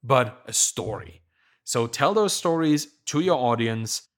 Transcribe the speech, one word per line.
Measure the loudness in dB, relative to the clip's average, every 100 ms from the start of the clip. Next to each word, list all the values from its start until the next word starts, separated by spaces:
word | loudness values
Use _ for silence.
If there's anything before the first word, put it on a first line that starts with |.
but | 4 2 2 -4 -8
a |
story. | -2 -2 -2 -8 -8 -12 -20 _ _ _ _
So | -6 -2 -2
tell | 2 2
those | 4 0
stories | 0 0 0 2 2 0 _ -6
to | -2
your | 0 2
audience | 2 0 0 -2 -6 -8 -10